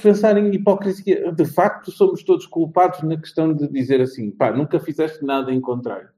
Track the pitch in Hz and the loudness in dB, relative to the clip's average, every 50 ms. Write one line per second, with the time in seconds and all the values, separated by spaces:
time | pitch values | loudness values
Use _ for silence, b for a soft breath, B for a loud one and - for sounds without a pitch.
0 | - 208 202 202 208 220 208 208 208 208 196 190 - 208 196 190 202 196 185 - | 4 4 4 4 4 2 4 4 2 2 0 2 2 2 2 2 0 -4 -6 -4
1 | - 196 180 - 135 170 165 156 160 - - - 180 208 - - - - - - | -2 0 0 0 0 -2 0 0 0 0 2 2 2 2 0 -4 -12 -16 0 2
2 | 208 185 175 156 - - 185 170 - - - 170 165 156 160 180 180 175 175 - | 2 2 2 0 0 0 0 0 0 -4 -4 -4 -4 0 2 2 2 2 2 -2
3 | 151 156 165 160 156 - - 165 160 160 156 147 147 139 135 135 127 123 135 127 | -4 -4 -4 -6 -8 -6 -4 -2 0 0 0 -2 -4 -4 -4 -4 0 0 2 2
4 | 127 127 - - 110 104 101 - 139 117 110 131 147 147 - 156 - - - - | 2 0 -4 -8 -10 -10 -4 -2 -2 0 0 -2 -2 -2 -2 -4 -4 -4 -4 -4
5 | 156 156 160 - 147 139 139 135 131 131 131 127 127 127 120 123 120 117 101 95 | -4 -4 -4 -8 -6 -4 -4 -4 -2 -2 -4 -4 -2 -4 -6 -6 -6 -8 -10 -10
6 | - - _ | -12 -18 _